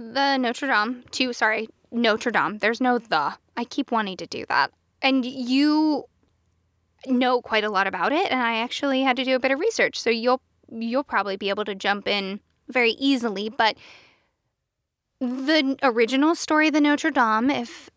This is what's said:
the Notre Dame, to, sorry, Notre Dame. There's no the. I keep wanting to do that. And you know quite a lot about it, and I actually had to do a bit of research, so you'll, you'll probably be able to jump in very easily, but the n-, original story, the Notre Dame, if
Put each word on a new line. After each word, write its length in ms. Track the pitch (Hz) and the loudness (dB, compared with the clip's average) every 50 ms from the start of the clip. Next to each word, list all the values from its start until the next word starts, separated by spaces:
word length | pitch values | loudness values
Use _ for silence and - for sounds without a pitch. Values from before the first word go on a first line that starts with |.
| 233 226 226 | -10 -6 -4
the 220 | 269 277 277 277 262 | -2 0 2 2 0
Notre 300 | 254 233 247 - 294 269 | 0 -2 -2 -4 -2 0
Dame, 360 | 247 208 208 233 254 247 - - | 0 0 0 0 -4 -8 -12 -10
to, 200 | - - 262 254 | -4 -2 -2 -2
sorry, 380 | 240 - 240 220 220 214 220 - _ _ _ _ - | -2 0 0 0 0 -2 -4 -8 _ _ _ _ -4
Notre 380 | 233 240 226 208 226 - 247 | 0 2 2 2 2 0 0
Dame. 260 | 196 170 143 160 208 214 | 0 0 0 0 -2 -2
There's 240 | - 214 233 - | -2 -2 0 0
no 160 | 254 254 247 240 | 0 0 0 0
the. 380 | 240 - - 156 143 156 - - _ _ _ | -2 -2 -2 0 0 -2 -4 -8 _ _ _
I 80 | 220 240 | -10 -10
keep 260 | - - - 262 - | -6 -6 -6 -4 -2
wanting 280 | 240 226 214 196 185 - | -2 -2 -2 -4 -6 -10
to 100 | 170 - | -12 -10
do 160 | - - - - | -10 -10 -6 -2
that. 220 | - 131 139 - - _ _ _ _ _ | 0 0 0 0 -2 _ _ _ _ _
And 220 | - 269 262 262 233 | 0 0 2 0 0
you 800 | 254 269 262 247 240 254 269 285 302 302 311 311 311 294 269 - - _ _ _ _ _ _ _ _ _ _ _ _ _ _ _ _ _ _ - | -4 -6 -8 -4 0 2 2 4 4 4 2 2 2 0 -2 -4 -8 _ _ _ _ _ _ _ _ _ _ _ _ _ _ _ _ _ _ -4
know 360 | 262 254 240 262 247 254 247 | -2 0 2 2 2 2 0
quite 220 | - - 226 214 208 | 0 -2 0 0 0
a 60 | 214 | 0
lot 180 | 208 185 196 202 | 0 0 0 0
about 240 | 190 180 175 208 | -2 -2 -2 0
it, 180 | 277 330 392 - | 0 0 0 0
and 120 | 254 254 | 0 0
I 160 | 240 233 226 220 | 0 0 -2 -2
actually 460 | 233 247 - - - 285 262 262 269 | -4 -4 -6 -4 -2 -2 0 2 2
had 120 | 269 247 | 2 0
to 80 | 254 254 | 0 0
do 120 | 262 262 | 0 0
a 40 | 254 | 0
bit 120 | 240 254 | 0 0
of 100 | 269 269 | 0 0
research, 360 | 370 453 - - 202 156 - - | 0 -2 0 0 0 0 -2 -2
so 80 | - 240 | -2 -2
you'll, 320 | 233 226 226 247 254 254 - _ _ _ _ - | -2 0 0 0 0 0 -2 _ _ _ _ -18
you'll 360 | 240 226 226 233 240 269 285 | -12 -8 -6 -4 -2 -4 -2
probably 320 | - 247 214 196 202 196 196 | -2 -2 -2 -2 -2 -4 -4
be 100 | 214 196 | -4 -4
able 160 | 196 208 208 | -4 -4 -4
to 120 | 208 202 | -6 -8
jump 300 | 196 - 196 202 202 196 | -4 -2 -2 -2 -2 -2
in 360 | - 208 202 196 190 196 208 - _ _ _ _ - | -2 -2 -2 -4 -6 -8 -10 -12 _ _ _ _ -6
very 240 | 233 262 240 226 214 - | -2 0 0 0 0 0
easily, 480 | 269 277 277 247 233 233 196 190 208 220 | 2 2 2 2 0 -2 -4 -4 -6 -6
but 300 | 226 285 226 214 - - - - - - - _ _ _ _ _ _ _ _ _ _ _ _ _ _ _ _ _ _ _ _ _ _ _ | -2 0 0 0 0 -2 -8 -20 -20 -20 -20 _ _ _ _ _ _ _ _ _ _ _ _ _ _ _ _ _ _ _ _ _ _ _
the 340 | 269 240 247 254 269 285 320 | -6 -6 -6 -4 -2 0 2
n-, 240 | 311 277 269 269 - 277 | 2 2 0 0 2 2
original 520 | 262 220 233 233 220 254 269 294 311 349 | 2 4 4 2 4 4 4 4 4 4
story, 340 | - - - 311 302 302 311 | 2 0 2 2 4 4 4
the 120 | 277 302 | 4 4
Notre 280 | 294 294 294 285 - 320 | 4 4 4 2 0 0
Dame, 380 | 269 277 240 220 220 220 240 277 | 2 2 2 2 2 2 2 0
if 400 | 285 254 240 - - - - - - | 0 -2 -4 -6 -12 -16 -20 -14 -8